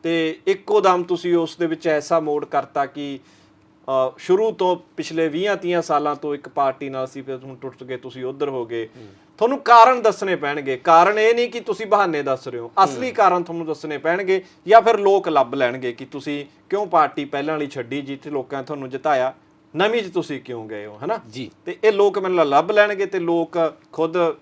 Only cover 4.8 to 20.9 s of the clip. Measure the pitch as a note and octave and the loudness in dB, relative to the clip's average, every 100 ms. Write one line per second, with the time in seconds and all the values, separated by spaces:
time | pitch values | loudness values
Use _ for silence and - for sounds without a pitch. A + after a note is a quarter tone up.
4.8 | - - D3 D#3+ D#3+ D3+ G3+ F#3+ F3 F3 | -6 -12 -8 -2 -2 -2 -2 -4 -2 -2
5.8 | - D3 D3 C#3+ D3+ C#3+ C3+ D3 C3+ C3+ | 0 -2 -2 -4 -6 -8 -8 -2 -2 -2
6.8 | C#3 C3+ C3 C#3 C3 C3 C3+ B2+ C3 - | -8 -8 -8 -10 -12 -12 -14 -14 -16 -16
7.8 | B2+ B2+ B2+ B2 B2+ C#3 D3 C3 A2+ A#2 | -12 -12 -12 -10 -10 -6 -4 -4 -6 -8
8.8 | A2+ B2 G#2+ - _ - A#3 C#4 B3+ A#3 | -8 -12 -20 -20 _ -2 -2 0 6 8
9.8 | A3+ B3+ A3 - G3 F3 D3 D3 C#3 B2+ | 8 6 0 0 -4 -2 -2 -4 -4 -4
10.8 | - E3 F3+ G#3+ G#3+ A#3 A#3+ A#3+ G#3 G3+ | 4 6 6 4 2 2 -2 -4 -6 -6
11.8 | G#3+ G#3 F#3+ D#3 C#3 C3 C3+ B2 A#2 - | 0 2 2 0 -2 -4 -6 -10 -6 2
12.8 | F#3 C3 B3+ A3+ G3 F3+ F3 E3+ D#3+ D3+ | 2 2 -6 2 2 2 -2 -8 -6 -8
13.8 | D#3 C#3+ D#3 F3+ F#3+ F#3+ F#3 _ E3+ A3 | -6 -4 -2 -2 0 -2 -2 _ 6 6
14.8 | A3+ G#3+ G3+ G3 F#3 D3 B2+ C3+ B2 C3 | 8 2 4 2 2 0 0 0 -2 -2
15.8 | B2 A#2+ C3 D3 D3+ D3 C#3 _ _ G3 | -8 -8 -14 -12 -8 -8 -10 _ _ -4
16.8 | G3+ E3+ D3 - C#3+ C#3+ C#3+ D#3 C#3+ C#3 | 0 2 2 -2 -6 -6 -4 -4 -6 -8
17.8 | A#2 C#3 C#3 C#3 D3+ D3 B2 C#3 C3 D3 | -8 -8 -8 -12 -8 -8 -6 -10 -8 -10
18.8 | C3 C3 D#3 C#3 C3 - _ _ _ D3+ | -8 -6 0 0 0 -6 _ _ _ -2
19.8 | G3+ A#3 F#3+ F3+ D#3 C#3 B2 A#2+ A2 G#2+ | 0 0 -2 -6 -6 -10 -10 -12 -10 -12
20.8 | G#2 | -12